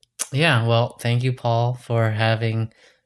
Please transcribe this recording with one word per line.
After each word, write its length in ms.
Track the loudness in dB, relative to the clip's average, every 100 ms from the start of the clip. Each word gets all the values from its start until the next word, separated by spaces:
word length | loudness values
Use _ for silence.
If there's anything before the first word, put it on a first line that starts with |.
| _ -12 -6
yeah, 340 | 0 2 2 2
well, 300 | 2 0 -4
thank 220 | -2 0
you, 100 | -2
Paul, 420 | -2 -2 0 0
for 360 | -4 -4 0 0
having, 640 | 0 0 0 0 -2 -4 _ -20 _